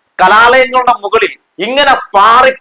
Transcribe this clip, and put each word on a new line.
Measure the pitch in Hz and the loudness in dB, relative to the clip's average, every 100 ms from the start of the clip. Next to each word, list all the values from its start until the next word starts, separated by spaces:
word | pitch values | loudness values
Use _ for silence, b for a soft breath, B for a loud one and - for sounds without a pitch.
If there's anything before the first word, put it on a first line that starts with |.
| _ - | _ -2
കലാലയങ്ങളുടെ | 185 208 233 262 254 254 247 - | 2 2 2 2 0 -2 -2 -4
മുകളിൽ | 202 220 185 - _ - 214 | -4 -4 -4 -6 _ -10 -6
ഇങ്ങനെ | 269 277 254 - | -2 -2 -2 -2
പാറി | 202 214 240 262 262 | 0 2 4 2 -2